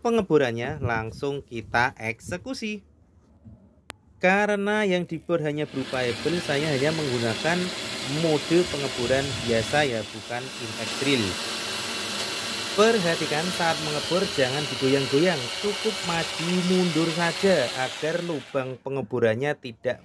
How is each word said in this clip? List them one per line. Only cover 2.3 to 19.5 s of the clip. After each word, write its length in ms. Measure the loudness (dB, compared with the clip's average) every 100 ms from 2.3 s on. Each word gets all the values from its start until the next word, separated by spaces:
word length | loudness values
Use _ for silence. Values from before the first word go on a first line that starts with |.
| -8 -8 -6 -6 -8 -12 _ _ _ _ _ -20 -20 -20 _ -20 -20 _ _
Karena 640 | 2 4 2 0 0 0
yang 240 | 2 0 -2
dibor 320 | -6 -2 -2
hanya 240 | 0 -2
berupa 400 | -4 -6 -4 -2
hebel, 320 | -2 -2 -2 -2
saya 320 | 0 0 0 0
hanya 160 | 0
menggunakan 640 | 0 -2 0 0 0 0 0 -2 -6 -8 -6 -4 0
mode 380 | 2 2 2 2 2
pengeboran 560 | -2 -4 -2 0 2 0 -2 0
biasa 400 | 0 2 2 2
ya, 160 | 0 -6
bukan 320 | -10 -8 -8
impact 480 | -8 -8 -8 -6 -6 -2
drill. 240 | 2 2 2 -2 -4 -6 -6 -6 -6 -6 -4 -4 -4 -4 -6 -6 -2 4
Perhatikan 640 | 6 6 2 0 0 0 0 0
saat 160 | 2 2
mengebor 400 | -2 -2 0 0 0 2
jangan 240 | 2 0 -4
digoyang-goyang, 720 | 0 2 4 4 4 4 2 -2 -4
cukup 320 | -2 -2 -2 -2 -2
maju 440 | -2 -2 -2 0 2 4
mundur 400 | 4 4 2 2
saja 560 | 2 0 2 4 4 2
agar 480 | 0 -4 -2 -2 -2
lubang 560 | -2 -6 -4 -4 -4 -6 -6
pengeborannya 640 | -4 -2 2 4 4 -2